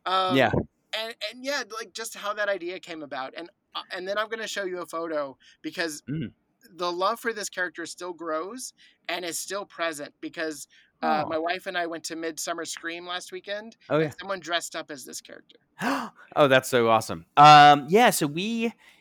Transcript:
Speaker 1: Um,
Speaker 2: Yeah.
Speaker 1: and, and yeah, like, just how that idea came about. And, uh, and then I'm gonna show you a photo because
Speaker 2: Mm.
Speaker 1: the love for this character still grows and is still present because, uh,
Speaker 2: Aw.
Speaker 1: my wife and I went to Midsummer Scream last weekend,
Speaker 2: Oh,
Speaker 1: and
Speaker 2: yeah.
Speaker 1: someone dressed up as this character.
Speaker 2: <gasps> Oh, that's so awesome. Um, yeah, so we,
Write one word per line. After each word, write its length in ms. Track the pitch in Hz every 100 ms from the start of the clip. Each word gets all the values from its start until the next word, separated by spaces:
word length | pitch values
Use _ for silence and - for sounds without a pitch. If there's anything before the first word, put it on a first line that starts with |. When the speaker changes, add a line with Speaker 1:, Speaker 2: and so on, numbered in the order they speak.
| -
Speaker 1:
Um, 220 | 185 185
Speaker 2:
Yeah. 220 | 135 117 - - _ _ 220
Speaker 1:
and, 160 | 226 - 208
and 120 | 247
yeah, 200 | 262 285 202 220
like, 140 | 220
just 220 | - 226 196
how 180 | 202
that 140 | 208 202
idea 300 | 196 175 185
came 220 | 180 160
about. 320 | 143 135 135 165
And, 140 | 170 _ _
uh, 80 | - -
and 160 | 190 185
then 100 | 208
I'm 100 | 214
gonna 200 | 220 208
show 160 | 202
you 160 | 190 180
a 60 | 165
photo 500 | 165 170 151 139 - _ _
because 400 | 156 180 165 147 -
Speaker 2:
Mm. 240 | 156 107 - _ _ _ 165
Speaker 1:
the 160 | 175
love 280 | 175 196 233
for 120 | 233
this 140 | 208 214
character 360 | 190 180 170 160
still 260 | - 180
grows 580 | 160 165 156 185 254 - - - _ -
and 160 | 175
is 140 | 175 156
still 280 | - 196 190
present 480 | - 165 147 139 -
because, 460 | 156 170 160 147 - _ _ _
uh, 220 | 160 156
Speaker 2:
Aw. 40 | 151
Speaker 1:
my 100 | 160
wife 280 | 165 185 190
and 120 | 180
I 80 | 170
went 180 | 165 -
to 100 | 165
Midsummer 480 | 165 151 180 170 156
Scream 400 | - 165 170 175
last 260 | 180 -
weekend, 440 | 185 202 208 226 - -
Speaker 2:
Oh, 100 | 147
Speaker 1:
and 0 |
Speaker 2:
yeah. 120 | 156 -
Speaker 1:
someone 200 | 190 190
dressed 360 | 156 170 - 165
up 140 | 156
as 140 | 139 151
this 140 | 160
character. 360 | - - - - _ -
Speaker 2:
<gasps> 320 | 220 269 226 - - 156
Oh, 100 | 143
that's 200 | 131 -
so 200 | 123 117
awesome. 360 | 113 - 85 - 139
Um, 480 | 151 147 147 143 139
yeah, 220 | 202 240
so 160 | - 147
we, 440 | 156 214 233 226 - - _